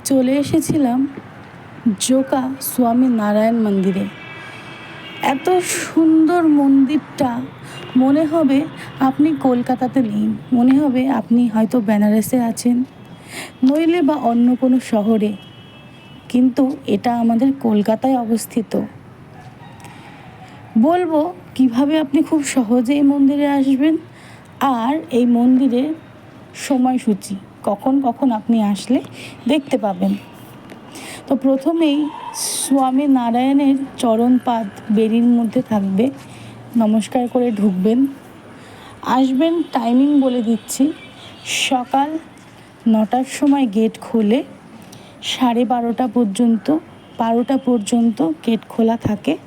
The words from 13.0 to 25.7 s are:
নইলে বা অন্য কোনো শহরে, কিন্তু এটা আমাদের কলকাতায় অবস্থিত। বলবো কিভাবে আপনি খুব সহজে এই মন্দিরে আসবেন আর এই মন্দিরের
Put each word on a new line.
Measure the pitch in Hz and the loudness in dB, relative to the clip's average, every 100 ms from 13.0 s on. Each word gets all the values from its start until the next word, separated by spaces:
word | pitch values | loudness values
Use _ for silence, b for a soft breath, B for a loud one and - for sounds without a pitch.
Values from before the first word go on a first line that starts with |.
| - B B B B B | -20 B B B B B
নইলে | 262 294 330 349 | 2 4 2 2
বা | 294 302 | 2 2
অন্য | 233 233 240 247 | 0 2 2 2
কোনো | 262 254 | 2 2
শহরে, | - 220 202 220 208 202 - - - - - - - - - | 2 -2 2 0 0 -4 -14 -20 -20 -20 -20 -20 -20 -20 -4
কিন্তু | 247 254 247 262 294 - | 2 2 2 -2 -2 -4
এটা | 202 247 240 | -2 -2 0
আমাদের | 233 233 269 269 | 2 2 2 0
কলকাতায় | 233 214 202 220 262 262 | 0 0 0 0 0 0
অবস্থিত। | 226 226 - - 196 - 214 - - - - - - - - - B B B B B B B B - 226 | 0 -4 -2 -6 -4 -6 -6 -12 -20 -20 -20 -20 -20 -20 -20 -20 B B B B B B B B -4 2
বলবো | 262 349 349 311 320 359 - - | 4 2 2 0 -2 -6 -18 0
কিভাবে | 262 226 285 311 | 2 2 2 0
আপনি | 302 302 | 0 0
খুব | 311 320 277 | 2 0 0
সহজে | - 214 247 233 | -2 0 0 2
এই | 285 277 | 2 4
মন্দিরে | 285 277 285 285 | 4 2 2 0
আসবেন | 285 269 262 302 320 - B B B B - 277 247 | 2 2 2 2 0 -4 B B B B -4 -2 0
আর | 226 311 320 | -2 -4 -2
এই | 240 247 | 0 2
মন্দিরের | 233 247 254 269 | 4 4 4 2